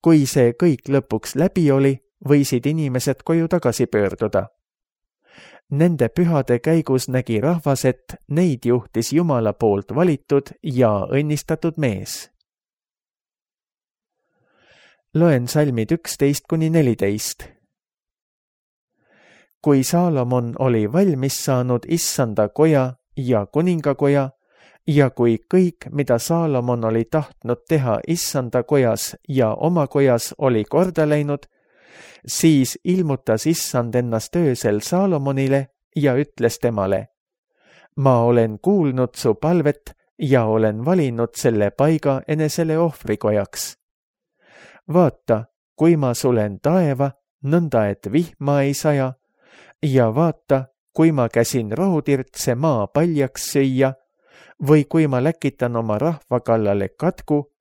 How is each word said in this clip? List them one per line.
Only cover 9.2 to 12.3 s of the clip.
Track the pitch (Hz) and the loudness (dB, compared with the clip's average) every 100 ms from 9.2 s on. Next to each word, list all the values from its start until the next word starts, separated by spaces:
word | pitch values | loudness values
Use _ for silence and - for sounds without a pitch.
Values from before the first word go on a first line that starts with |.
| 175 127 110 | 0 0 -2
poolt | 101 113 98 - 117 | 0 0 0 -2 -2
valitud | 180 143 _ 139 139 - | 0 -2 _ -2 -2 -12
ja | 160 127 120 104 - | -6 0 2 2 -2
õnnistatud | 135 151 151 - 160 165 160 | -2 -2 -4 -4 -4 -4 -2
mees. | 139 98 101 - - | -4 -4 -10 -14 -16